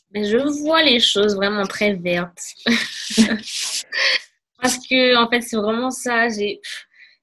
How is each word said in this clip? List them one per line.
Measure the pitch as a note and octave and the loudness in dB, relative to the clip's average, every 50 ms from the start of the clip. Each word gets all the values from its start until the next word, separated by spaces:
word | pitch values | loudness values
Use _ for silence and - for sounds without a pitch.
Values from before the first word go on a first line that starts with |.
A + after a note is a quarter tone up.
| _ _ | _ _
Mais | - G#3 G#3 | -6 -4 -2
je | G#3 A3 B3 C#4 D4+ D4 D4 | 0 2 2 2 0 -2 -2
vois | D4 D4+ D#4+ D#4+ D#4+ | 0 2 4 4 6
les | C#4 A#3+ A#3+ | 4 4 4
choses | - - - G3+ G#3 G#3 G3+ | 4 2 2 2 2 2 2
vraiment | F#3+ G3 G3+ G#3 G#3 G3 | 2 0 0 0 0 -2
très | F#3+ - - G#3 G#3 G3+ | -2 -2 0 0 0 0
vertes. | F3 E3+ F3+ F3 F3 F3 F3 - - - - - - - | 0 -2 -2 -2 -2 -2 -6 -10 -14 -16 -16 -16 -4 -2
<laughs> | - C3 - - - - - - - - A3 A3 - A3+ - - - - - - - - - - - - - - - - - - - _ _ _ _ _ _ | 0 0 0 -2 -4 -8 -10 -8 0 2 2 4 4 2 -4 -6 -8 -8 -6 -6 -6 -6 -8 -8 -6 -4 -2 0 0 0 -2 -4 -12 _ _ _ _ _ _
Parce | B3 B3+ B3+ - | -4 -2 -2 -4
que, | - - C4 B3+ B3+ B3+ B3 | -4 0 2 2 4 4 4
en | A#3+ A#3 A#3 | 4 2 2
fait, | A#3+ A#3+ | 0 -2
c'est | A#3 - A#3 | -2 -2 -4
vraiment | A3 G3+ G#3+ A3 A#3 B3+ C4 | -2 0 0 0 -2 -2 -4
ça. | B3+ - - B3 A#3+ A3+ A#3 A#3 | -6 -6 -4 -2 0 2 2 0
J'ai... | G#3+ G#3 G3+ G#3 - - - - - - - _ _ - - - _ _ | 0 -2 -4 -4 -4 -8 -10 -12 -14 -14 -16 _ _ -20 -20 -20 _ _